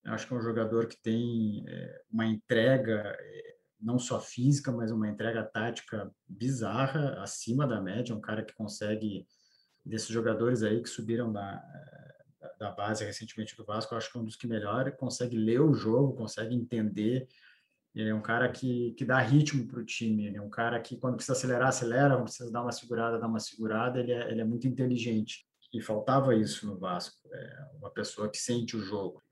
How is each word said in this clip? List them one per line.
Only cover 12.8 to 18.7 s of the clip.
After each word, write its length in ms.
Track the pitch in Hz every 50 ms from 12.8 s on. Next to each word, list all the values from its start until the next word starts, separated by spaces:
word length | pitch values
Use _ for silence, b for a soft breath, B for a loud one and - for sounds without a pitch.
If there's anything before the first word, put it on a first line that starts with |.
| 101 104 110 107 110
recentemente 520 | 104 98 - 113 107 - - 110 107 - -
do 80 | 117
Vasco, 280 | - 104 110 110 - 120
eu 40 | 113
acho 140 | 110 -
que 60 | - 123
é 40 |
um 40 | 113
dos 100 | 107 -
que 120 | - - 120
melhor 440 | 117 107 104 101 104 123 131 135
consegue 440 | 139 - - 120 - - 123 123 120
ler 260 | 113 110 110 117 123
o 120 | 151 160 139
jogo, 400 | 110 98 110 113 123 143 135 123
consegue 420 | - 113 107 - - 113 113 123
entender. 720 | 123 120 120 - 113 110 107 98 101 107 110 123 127 127 b b b b b b b b b b b _ _ _
Ele 160 | 110 110 107
é 40 | 110
um 60 | 107
cara 260 | 107 - 113 120 127 123
que, 440 | 123 - - 127